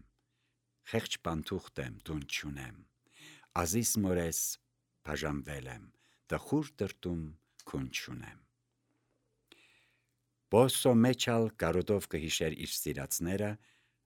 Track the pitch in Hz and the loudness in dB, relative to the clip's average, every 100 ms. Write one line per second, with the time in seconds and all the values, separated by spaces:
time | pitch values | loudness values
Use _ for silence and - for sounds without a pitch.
0 | - _ _ _ _ _ _ _ - 113 | -20 _ _ _ _ _ _ _ -4 -4
1 | 101 - 87 82 76 92 - - 65 53 | -2 -6 -4 -4 -4 -6 -6 -8 -8 -10
2 | - 78 67 - 73 71 64 57 - _ | -8 -8 -6 -8 -8 -10 -12 -16 -20 _
3 | _ - - - - - 87 104 113 113 | _ -20 -20 -20 -6 -2 0 2 2 2
4 | 95 90 85 80 - - _ _ _ _ | 2 2 0 -2 -4 -6 _ _ _ _
5 | - 73 76 73 65 73 64 62 101 _ | -6 -4 -2 -4 -6 -10 -10 -14 -18 _
6 | _ _ - - - 147 143 - 98 - | _ _ -4 -4 0 -2 -2 -4 -6 -6
7 | 90 85 80 78 _ - - 73 65 - | -6 -6 -6 -12 _ -20 -10 -8 -6 -8
8 | - 62 58 - _ _ _ _ _ _ | -8 -10 -12 -18 _ _ _ _ _ _
9 | _ _ _ _ _ - _ _ _ _ | _ _ _ _ _ -20 _ _ _ _
10 | _ _ _ _ _ 107 127 - 135 117 | _ _ _ _ _ 8 8 6 6 8
11 | 120 123 - 117 113 - 82 87 85 104 | 6 4 2 2 0 0 2 2 2 0
12 | - 82 78 - 80 - 80 - 78 67 | 0 -4 -2 0 0 -2 -6 -4 -4 -4
13 | 69 - 85 98 104 104 _ _ _ _ | -4 -4 -2 -2 -2 -6 _ _ _ _